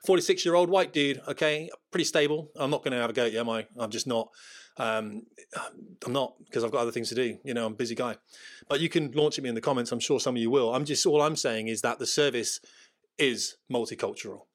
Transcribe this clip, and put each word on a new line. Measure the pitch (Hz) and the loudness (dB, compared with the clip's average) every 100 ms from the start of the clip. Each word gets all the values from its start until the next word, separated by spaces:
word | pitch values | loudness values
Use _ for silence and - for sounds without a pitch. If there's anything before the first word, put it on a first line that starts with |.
Forty-six-year-old | - 185 170 185 175 170 175 | 4 4 4 2 4 4 6
white | 190 196 | 4 2
dude, | 151 143 131 - | 2 0 0 -6
okay, | 135 156 151 156 - _ | 0 0 0 -6 -14 _
pretty | 180 156 | -2 2
stable. | 165 147 151 151 - | 2 2 0 -6 -4
I'm | 139 | -2
not | 147 | 0
gonna | 135 123 | -2 -2
have | 120 | -2
a | |
go | 113 117 | 0 0
at | |
you, | 110 | 0
am | 117 | -2
I? | 113 110 123 | -4 -6 -8
I'm | 113 | -8
just | 113 127 | -6 -2
not. | 117 110 - - - - - | -2 -2 -12 -20 -20 -20 -6
Um, | 113 110 107 104 - - - - - - - - - | -2 -2 -4 -10 -14 -20 -14 -12 -12 -14 -20 -12 -4
I'm | |
not, | 131 127 - - | -4 -4 -8 -6
'cause | 127 | -2
I've | 113 | 0
got | 131 | 0
other | 120 | -2
things | 117 110 | -2 -4
to | 117 | -2
do. | 120 - | -2 -4
You | 135 | -6
know, | 117 113 | -4 -4
I'm | |
a | 107 | -4
busy | 120 | -4
guy. | 113 123 104 _ - - - - | -2 -4 -6 _ -20 -20 -20 -4
But | 151 | 0
you | 160 | 2
can | 175 147 | 0 0
launch | 131 151 147 | 2 2 0
at | |
me | 135 | -4
in | 113 | -2
the | |
comments. | 147 131 120 | 0 0 0
I'm | 120 | -4
sure | - 135 | 0 2
some | 139 123 | 2 0
of | |
you | 113 | 2
will. | 135 117 | 4 4
I'm | 127 147 | 0 0
just, | 139 - | 0 4
all | 147 | 4
I'm | 151 151 | 4 2
saying | 135 113 110 | -2 -2 -4
is | 113 | -2
that | 120 120 | -2 -2
the | 120 | -2
service | - 147 123 104 - - - - _ _ - | 2 2 2 -4 -6 -10 -20 -20 _ _ 0
is | 143 110 - - _ | 0 0 -6 -10 _
multicultural. | 127 113 - 101 104 107 - - | -4 -4 -4 -6 -6 -12 -14 -18